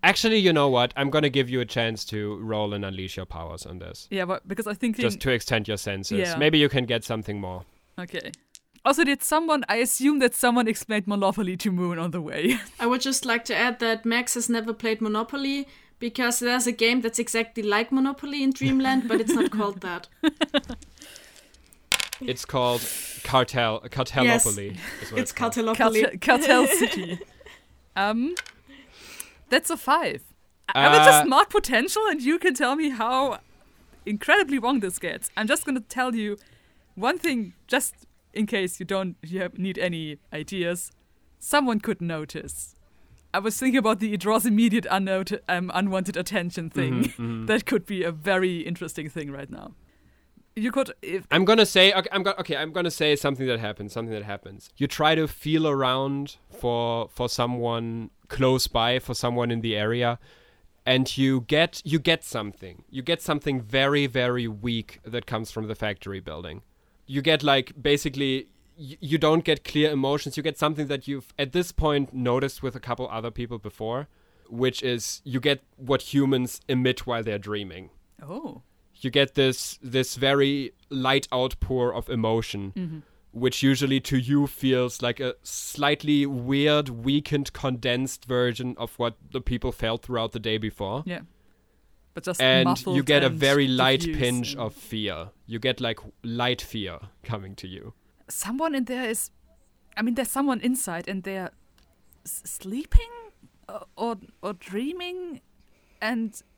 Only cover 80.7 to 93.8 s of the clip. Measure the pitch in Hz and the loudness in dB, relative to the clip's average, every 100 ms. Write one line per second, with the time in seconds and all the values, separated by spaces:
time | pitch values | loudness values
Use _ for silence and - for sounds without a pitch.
80.7 | _ _ 139 131 139 - 127 131 - - | _ _ -4 2 2 0 -2 -2 -2 -2
81.7 | 127 123 107 117 123 110 113 110 104 98 | 0 0 -2 -4 -2 0 0 -2 -8 -8
82.7 | 98 175 160 - _ _ 117 127 - 135 | -8 -8 -10 -16 _ _ -2 -2 2 2
83.7 | 131 135 135 - 135 123 143 143 - 135 | 4 2 0 0 -2 2 2 0 0 0
84.7 | 127 123 - 123 120 131 - - - - | 2 0 -2 -4 -4 -6 -8 -12 -12 -10
85.7 | - 143 147 151 147 143 131 120 139 147 | -2 0 0 2 2 2 -2 -2 2 2
86.7 | 147 143 117 123 143 147 147 139 - 139 | 2 0 -4 0 0 0 -2 -2 -4 -4
87.7 | 123 123 123 131 - - 127 123 117 127 | -2 0 0 -2 -8 -2 2 2 0 -6
88.7 | - 117 - 120 113 - 131 - 123 131 | -6 -10 -4 -4 -4 -10 -6 -2 -2 -2
89.7 | 117 113 113 - 120 113 117 110 110 107 | -4 -2 -2 -4 -4 -4 -4 -2 -2 -2
90.7 | - 98 117 160 175 170 _ _ _ _ | -6 -6 -6 -6 -10 -12 _ _ _ _
91.7 | _ _ _ _ - - 175 131 131 175 | _ _ _ _ -10 -6 0 4 4 4
92.7 | 175 - 131 135 143 135 160 139 143 139 | 2 0 0 4 4 4 2 4 4 4
93.7 | 127 | 4